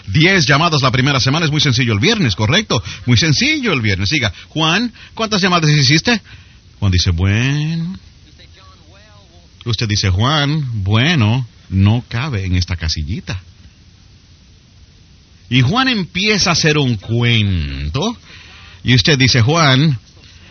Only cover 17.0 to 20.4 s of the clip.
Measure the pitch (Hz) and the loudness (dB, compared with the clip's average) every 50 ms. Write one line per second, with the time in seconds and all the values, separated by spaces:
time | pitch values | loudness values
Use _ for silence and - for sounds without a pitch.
17 | - 107 113 120 120 120 117 110 107 101 95 85 73 71 69 67 71 76 78 - | -4 -4 -2 0 2 2 2 2 2 2 0 -2 -2 -4 -6 -6 -8 -6 -6 -4
18 | 175 226 240 - - - - - - - - - - - - - - 117 123 127 | -4 -4 -6 -8 -12 -20 -20 -20 -20 -20 -20 -20 -20 -20 -20 -8 -2 2 2 2
19 | - - 156 131 131 123 - 127 110 113 151 170 160 139 131 131 151 165 135 110 | 4 2 2 2 2 2 2 2 2 2 2 2 2 2 4 4 2 2 0 -2
20 | - - - - - - - - | -6 -14 -20 -20 -20 -20 -20 -20